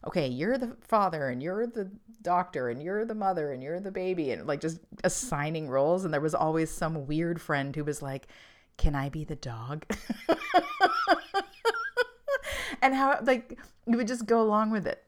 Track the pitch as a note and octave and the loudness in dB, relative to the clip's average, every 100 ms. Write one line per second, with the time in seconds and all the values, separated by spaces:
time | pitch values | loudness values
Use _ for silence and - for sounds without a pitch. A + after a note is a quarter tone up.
0 | - F3+ C#3 B2 F3 C4 A#3+ - - A3 | -2 -2 -2 0 0 0 -2 -8 0 2
1 | F#3+ E3 C3+ B2 D3 F#3+ A#3 A#3 F#3+ G3+ | 2 0 -2 -2 -4 -4 -4 -4 -8 -10
2 | - - - F3 F3+ D3 B2 A#2+ D#3 G3+ | -20 -10 0 2 2 -2 -2 -2 -4 -4
3 | A3+ A3 G3 F3+ D3 C3 C3+ E3+ G3 G3 | -4 0 0 0 -2 -4 -6 -6 -4 -4
4 | F#3 F3+ D3 G#2 G#2+ C#3+ D#3 E3 - - | -2 0 0 -2 -2 -2 -2 -6 -14 -2
5 | - - B3+ D3 D3 D#3+ D3+ C3 C#3+ F3+ | -2 -2 -4 -2 -2 -2 -2 2 4 4
6 | F#3+ D3+ D#3 D#3+ D#3+ D#3+ D#3+ - E3 D#3+ | 2 0 2 2 2 2 0 -2 -4 -4
7 | C#3 D#3 E3+ E3+ - D3 C#3 C#3 D3+ C#3+ | -2 -2 0 -2 0 -2 0 -4 -4 -4
8 | C#3 C3+ - - - - _ - - C#3+ | -4 -8 -10 -20 -20 -20 _ 2 4 4
9 | C#3 D#3 D3+ D3+ - A2+ A#2+ D3+ - G3 | -2 -6 -8 -8 -8 -10 -8 -10 -6 -6
10 | - - - E4+ C6+ C6 C6+ C6+ - C6+ | -4 -8 -2 -2 4 2 2 2 2 2
11 | - F#4 - G4 - - A4+ A4+ A#4 - | 2 2 2 -4 -4 -2 0 0 -2 -2
12 | A#4+ - - C#5 - C#5 B4+ - C4 C4+ | -2 -2 -4 -4 -2 -6 -6 0 2 4
13 | C4+ C#4 A#3 B3+ - - - _ - A#3 | 2 2 2 2 0 -16 -18 _ 0 2
14 | A3+ B3 A3 A#3 A3 G#3+ G#3+ A3 E3 - | 2 -2 2 4 6 4 2 0 -2 -6